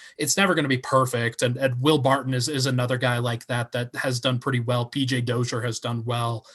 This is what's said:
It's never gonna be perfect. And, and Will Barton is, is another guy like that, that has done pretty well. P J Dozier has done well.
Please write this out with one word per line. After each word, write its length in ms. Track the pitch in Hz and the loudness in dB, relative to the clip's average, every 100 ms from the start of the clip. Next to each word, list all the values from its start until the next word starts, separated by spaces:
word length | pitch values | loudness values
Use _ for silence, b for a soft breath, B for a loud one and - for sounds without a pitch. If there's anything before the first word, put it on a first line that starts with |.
| B B | B B
It's 180 | 151 - | -2 2
never 200 | 190 160 | 4 2
gonna 100 | 139 | 2
be 120 | 127 | 0
perfect. 640 | - 135 127 120 117 - | 2 2 2 0 -2 0
And, 140 | 127 127 | -2 0
and 240 | 135 123 | 0 2
Will 180 | 139 151 | 4 4
Barton 360 | 131 135 131 | 4 2 0
is, 140 | 127 120 | -2 -2
is 180 | 139 131 | 0 0
another 320 | 127 123 127 | 0 0 0
guy 200 | 123 123 | 0 0
like 280 | 120 113 - | 0 -4 -4
that, 240 | 123 120 | -4 -2
that 240 | 123 123 | -4 -6
has 240 | 139 143 123 | -4 -2 0
done 220 | 131 123 | 0 0
pretty 180 | 143 127 | 0 0
well. 280 | 120 123 120 | 0 0 -2
P 200 | 143 131 | -2 -2
J 140 | 127 | 0
Dozier 400 | 120 120 123 127 | 0 -2 -2 -2
has 180 | 120 110 | -4 -4
done 260 | 120 117 | -4 -4
well. 400 | 113 120 117 113 - | -4 -2 -2 -4 -8